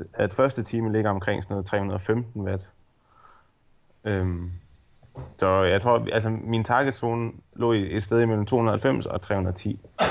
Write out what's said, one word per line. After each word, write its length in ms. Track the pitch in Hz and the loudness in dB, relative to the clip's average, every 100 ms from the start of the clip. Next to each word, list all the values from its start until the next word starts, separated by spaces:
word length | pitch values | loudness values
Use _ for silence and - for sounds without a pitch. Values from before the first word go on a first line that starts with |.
| - | -12
at 200 | - 104 | -2 -2
første 280 | - 135 127 | 2 0 0
time 300 | 107 113 113 | -4 -2 0
ligger 180 | 110 107 | 2 2
omkring 320 | 98 95 98 | 0 0 -4
sådan 120 | 95 | -4
noget 120 | 101 92 | -6 -2
tre 120 | 104 | -2
hundrede 180 | 98 98 | 0 -4
og 40 | |
femten 420 | 95 113 117 107 | 0 -2 -2 -6
watt. 260 | 98 98 - _ _ _ _ _ - - _ _ _ _ _ _ | -4 -4 -8 _ _ _ _ _ -20 -20 _ _ _ _ _ _
Øhm, 460 | 107 98 92 87 87 87 - - _ _ - - - - | -2 0 0 -2 -6 -10 -16 -20 _ _ -20 -16 -14 0
så 240 | 95 95 | 2 4
jeg 180 | 92 98 | 4 4
tror, 240 | 120 117 113 | 4 2 2
altså, 160 | 113 110 | 0 0
min 340 | 113 113 117 | -4 -2 -2
targetzone 680 | 110 123 139 131 117 117 117 - _ | 2 2 2 -2 -2 -2 -4 -8 _
lå 180 | - 117 | -2 0
i, 240 | 110 95 101 | 2 0 -4
et 60 | |
sted 180 | 104 117 | 0 2
imellem 260 | 117 110 104 | 4 2 2
to 100 | 127 | 2
hundrede 180 | 113 | 2
og 60 | 104 | 2
halvfems 240 | 135 131 - | 2 0 -2
og 140 | - | -6
tre 140 | - | -2
hundrede 180 | 101 92 | -2 -2
og 40 | 92 | -4
ti. 240 | 104 - - - - | -6 -8 -10 -4 -2